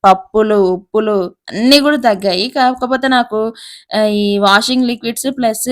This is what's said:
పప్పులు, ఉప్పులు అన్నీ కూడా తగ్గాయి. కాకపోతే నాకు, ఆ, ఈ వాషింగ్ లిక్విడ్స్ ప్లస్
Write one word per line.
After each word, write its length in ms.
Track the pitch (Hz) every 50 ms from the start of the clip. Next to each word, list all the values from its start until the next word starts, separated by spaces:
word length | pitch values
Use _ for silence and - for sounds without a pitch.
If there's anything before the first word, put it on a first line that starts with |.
| -
పప్పులు, 560 | 196 185 185 - _ - 214 220 214 214 208 190 180 185
ఉప్పులు 440 | 180 - _ - 214 220 214 214 196 180 - - _ _ -
అన్నీ 260 | - 185 226 254 277 285
కూడా 180 | 277 294 294
తగ్గాయి. 500 | 285 - 233 208 185 196 202 175 180 208 254 - 294
కాకపోతే 480 | 254 254 254 247 254 240 262 254 262 269
నాకు, 320 | 262 247 240 240 208 220 220 226 226 - - - - - _ _ -
ఆ, 60 | 214 214
ఈ 340 | 214 208 208 208 202 202 202 202 196
వాషింగ్ 360 | 196 208 226 254 254 254 254 240
లిక్విడ్స్ 360 | 240 226 - 233 233 - - 269 269 277
ప్లస్ 300 | 247 226 220 - - 254